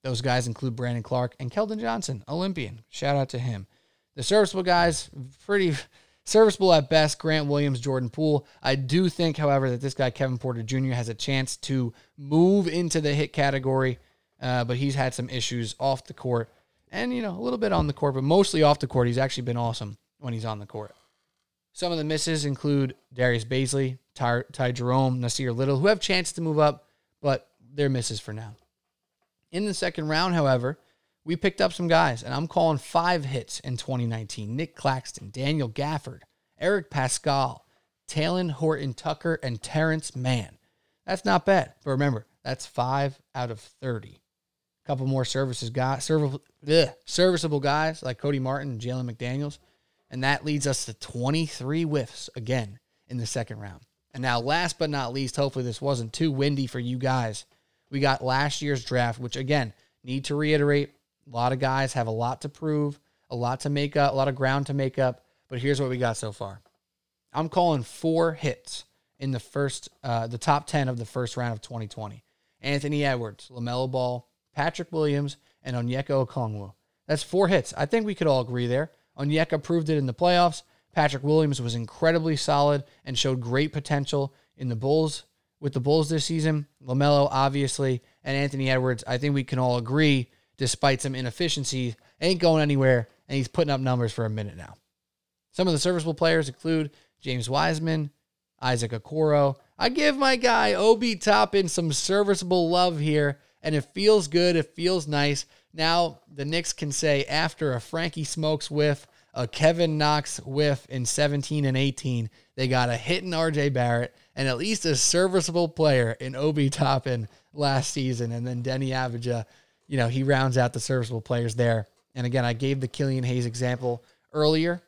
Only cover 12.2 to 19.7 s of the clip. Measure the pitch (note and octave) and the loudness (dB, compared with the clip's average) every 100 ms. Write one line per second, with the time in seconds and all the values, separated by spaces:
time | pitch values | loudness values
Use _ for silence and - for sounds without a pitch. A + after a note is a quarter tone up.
12.2 | C#3 D#3 F3+ G3+ E3+ E3 F3 D#3+ D3+ C#3+ | 0 4 6 6 2 0 0 0 0 0
13.2 | C#3+ - C#3 C#3 C3 C3 C3 A#2+ _ _ | 0 0 0 0 0 0 0 -2 _ _
14.2 | _ _ B2+ B2+ A#2+ B2+ C#3 C3+ C3 - | _ _ -4 -2 -2 -2 -2 0 -2 -2
15.2 | B2+ B2+ A#2 B2 A2+ - C3+ C3+ - B2+ | -6 -4 -4 -4 -6 -4 -2 -2 -8 -10
16.2 | B2+ A#2+ A2+ _ _ _ _ - B3 B3 | -2 -2 -4 _ _ _ _ -6 -4 -4
17.2 | A3 F3+ A#3+ B3 G#3+ F3 D3+ C#3 C#3+ C3 | -4 -4 -4 -2 0 0 0 0 -2 0
18.2 | C3+ F3+ G3 E3 D3 D3 C3 C3 A#2+ A#2+ | 4 4 4 4 4 4 2 2 2 2
19.2 | C3 - A#2+ A#2 A#2+ | -2 -2 -4 -2 -2